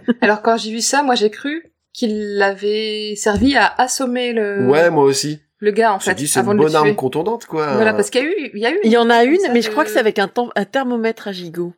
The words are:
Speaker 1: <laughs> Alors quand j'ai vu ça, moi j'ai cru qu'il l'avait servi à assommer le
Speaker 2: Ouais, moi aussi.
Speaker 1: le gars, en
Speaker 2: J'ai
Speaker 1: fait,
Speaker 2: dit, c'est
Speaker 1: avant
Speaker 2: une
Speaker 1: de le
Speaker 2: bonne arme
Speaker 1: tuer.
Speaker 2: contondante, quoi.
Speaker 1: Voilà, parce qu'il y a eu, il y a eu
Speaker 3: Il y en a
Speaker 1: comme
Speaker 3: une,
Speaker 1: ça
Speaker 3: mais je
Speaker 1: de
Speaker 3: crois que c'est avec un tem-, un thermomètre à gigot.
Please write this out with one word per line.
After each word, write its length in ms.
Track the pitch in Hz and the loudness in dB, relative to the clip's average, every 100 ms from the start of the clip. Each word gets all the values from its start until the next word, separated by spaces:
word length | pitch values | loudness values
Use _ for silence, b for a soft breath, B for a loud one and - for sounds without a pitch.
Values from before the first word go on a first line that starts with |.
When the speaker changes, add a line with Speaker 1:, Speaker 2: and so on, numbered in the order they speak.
| - | -2
Speaker 1:
<laughs> 120 | 233 | 0
Alors 180 | 208 208 | 0 2
quand 160 | 226 226 | 0 0
j'ai 140 | 220 | -2
vu 100 | 226 | -6
ça, 220 | - 269 | -2 0
moi 120 | 285 247 | 0 0
j'ai 120 | 214 | 0
cru 440 | 214 277 311 - _ _ | -2 -8 -10 -12 _ _
qu'il 440 | - 233 214 208 202 | -6 -4 -4 -4 0
l'avait 760 | 196 190 208 214 220 214 214 208 | 0 0 -2 -2 -4 -6 -8 -4
servi 400 | 214 202 262 269 | -2 0 2 4
à 100 | 202 | 2
assommer 680 | - 247 - 254 247 247 | 2 -2 -2 -4 -4 -2
le 340 | 226 208 202 127 | -2 -2 0 2
Speaker 2:
Ouais, 200 | 147 170 | 4 4
moi 140 | 156 | 4
aussi. 360 | 139 135 147 151 _ _ | 4 2 -4 -8 _ _
Speaker 1:
le 120 | 208 | -2
gars, 220 | 208 226 | 2 0
en 60 | 190 | 0
Speaker 2:
J'ai 120 | 202 | -2
Speaker 1:
fait, 20 | |
Speaker 2:
dit, 140 | 185 151 | -4 -2
c'est 120 | - | -2
Speaker 1:
avant 120 | 202 | 2
Speaker 2:
une 60 | 208 | 2
Speaker 1:
de 40 | |
le 60 | 151 | 4
Speaker 2:
bonne 80 | 156 | 4
arme 100 | 151 | 2
Speaker 1:
tuer. 80 | 208 | 2
Speaker 2:
contondante, 480 | 131 147 180 226 | -2 -2 -2 -4
quoi. 300 | - 160 151 | -6 -4 -2
Speaker 1:
Voilà, 180 | 135 220 | 2 2
parce 160 | 214 202 | 2 0
qu'il 140 | 247 | 0
y 20 | |
a 40 | 294 | -2
eu, 220 | 392 277 | -4 -6
il 40 | 208 | -4
y 40 | 233 | -2
a 40 | |
eu 60 | 349 | 0
Speaker 3:
Il 60 | 302 | 4
y 60 | 233 | 4
en 140 | 233 | 4
a 120 | 233 | 4
Speaker 1:
comme 100 | 240 | 4
Speaker 3:
une, 60 | 359 | 4
Speaker 1:
ça 120 | 370 | 2
Speaker 3:
mais 80 | 240 | 2
je 60 | 220 | 0
Speaker 1:
de 60 | |
Speaker 3:
crois 120 | - | -2
que 60 | 302 | 0
c'est 80 | 214 | 0
avec 200 | 220 202 | 0 0
un 100 | 196 | -2
tem-, 220 | - 240 - | -2 -4 -4
un 80 | |
thermomètre 640 | 196 269 254 240 226 226 208 | -4 -4 -2 -2 -2 -4 -10
à 40 | |
gigot. 420 | 180 175 170 175 | -12 -10 -8 -8